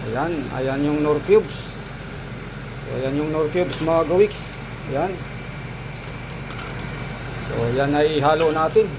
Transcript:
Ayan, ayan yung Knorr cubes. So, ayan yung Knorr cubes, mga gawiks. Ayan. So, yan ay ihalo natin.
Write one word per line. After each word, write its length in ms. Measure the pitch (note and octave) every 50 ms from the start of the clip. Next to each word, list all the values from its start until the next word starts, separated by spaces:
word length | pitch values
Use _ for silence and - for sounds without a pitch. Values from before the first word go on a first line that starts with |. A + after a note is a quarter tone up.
| G#2+
Ayan, 320 | A#2+ A2 B2 D3 E3+ F3 D#3 C3 A#2+
ayan 320 | - C3 C3 C3 C3+ C#3 C#3+
yung 160 | D3 D3+ D3+
Knorr 240 | D3+ D3+ D3+ D3 B2
cubes. 320 | - G3 A3 G#3 - - - - - - - - - - - - - - - - - - - - - - - - - - - -
So, 160 | G#2+ G#2+ A#2+
ayan 160 | C3 C3+ C3+
yung 160 | D3 D3+ D#3
Knorr 160 | D#3 D#3 D#3 D3
cubes, 320 | D3 F3+ F3+ D3 B2+ -
mga 240 | D#3 D#3+ E3 E3 E3 D3
gawiks. 320 | E3+ F#3 G#3 G#3 - - - - - - - - - - - -
Ayan. 240 | C3 C3+ D#3+ F#3+ F#3 E3+ - - - - - - - - - - - - - - - - - - - - - - - - - - - - - - - - - - - - - - - - - - - - - -
So, 80 | - A#2 A#2 A#2
yan 240 | B2 C3 C#3 C#3+ C#3+
ay 240 | D3 D3+ D#3 D#3 D3
ihalo 320 | C3+ D3 D#3 D#3 E3 D#3
natin. 400 | D3+ D#3+ D#3+ D#3+ - A3 A3 F#3+ D3